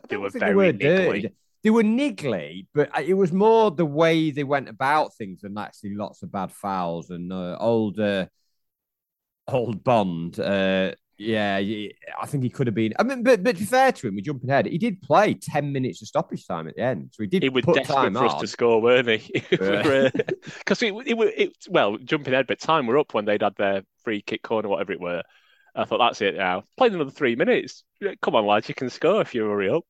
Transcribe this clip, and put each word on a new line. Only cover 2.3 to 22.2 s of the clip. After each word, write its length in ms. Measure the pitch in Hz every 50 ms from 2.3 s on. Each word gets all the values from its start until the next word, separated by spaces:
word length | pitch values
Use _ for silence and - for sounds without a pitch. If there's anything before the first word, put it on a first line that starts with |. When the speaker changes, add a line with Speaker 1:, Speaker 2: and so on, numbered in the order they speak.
| 107 87 73 73 82 95 95 _ -
Speaker 1:
but, 220 | 147 143 - -
uh, 40 | 160
it 140 | 143 151 190
was 180 | 190 196 160
more 380 | 165 190 208 220 226 226 220 208
the 160 | 151 139 170
way 440 | 147 143 151 165 165 165 160 160 156
they 140 | 131 143 143
went 240 | 131 143 139 120 -
about 460 | 110 - 135 135 151 156 135 - _
things 240 | - 113 95 90 82
than 160 | - 98 101 104
actually 360 | 101 - - - - 101 101
lots 280 | 104 104 - - -
of 80 | - 87
bad 220 | - 98 92 -
fouls 560 | - - - 101 98 92 90 85 85 85 82 -
and, 220 | 90 85 87 87
uh, 240 | 92 92 90 87 87 -
old, 400 | - 117 117 113 110 104 90 104
uh, 280 | 107 101 101 95 90 - _ _ _ _ _ _ _ _ _ _ _ _ _ _ _ _ _ _ _ _ _ _ - -
old 340 | 120 127 117 113 110 90 -
Bond, 540 | 131 120 110 101 92 85 82 85 85 - 104
uh, 520 | - 92 98 98 95 95 95 95 95 87 - _ _ _ _
yeah, 420 | - 104 113 110 110 104 101 98 98
y-, 340 | 101 101 110 104 104 98 - _ - - - -
I 60 | 110
think 160 | - 147 139
he 80 | 127 123
could 160 | - - 143
have 80 | 120 104
been. 180 | - 110 110 - -
I 60 | 214
mean, 180 | 247 277 247
but, 200 | 220 254 254 190 180
but 100 | 254 208
to 60 | 165
be 60 | 214
fair 260 | 185 247 254 269 262
to 160 | 254 - - 104
him, 80 | 95
we're 40 | 202
jumping 280 | 95 147 151 127 - 123
ahead. 160 | 139 135 98
He 120 | - - 165
did 220 | 220 240 185 -
play 340 | - - 147 180 214 196 220
ten 380 | - - - - 151 143 143
minutes 300 | 139 135 127 113 - -
of 60 | 110 -
stoppage 360 | - 147 165 - - - -
time 200 | - 92 82 80
at 80 | 80 -
the 80 | -
end, 280 | 110 127 123 90 135 127
so 100 | _ -
he 60 | 107 92
did 140 | 180 190 143
Speaker 2:
He 40 | 135
was 140 | 127 127 120
Speaker 1:
put 120 | 151 160
Speaker 2:
desperate 180 | 139 127 - 147
Speaker 1:
time 200 | 135 127 107 95
Speaker 2:
for 100 | 120 139
us 80 | 98 71
Speaker 1:
on. 60 | 71
Speaker 2:
to 60 | - -
score, 340 | - - 120 117 117 110
weren't 260 | 107 120 123 127 127 120
he? 340 | 110 110 - - - 143 - -
<laughs> 40 |
Speaker 1:
Yeah. 300 | 196 - 95 98 101 101 -
Speaker 2:
We 40 | 151
were, 220 | 135 135 - 127 - - 208 - - - - - - - -
'cause 160 | - 196 -
it, 100 | 240 214 196 220 269
it 100 | 285 233
were, 120 | 226 220 - -
it, 180 | - 202 180 - _ - -
well, 260 | 185 156 120 101 107 -
jumping 360 | 127 120 160 156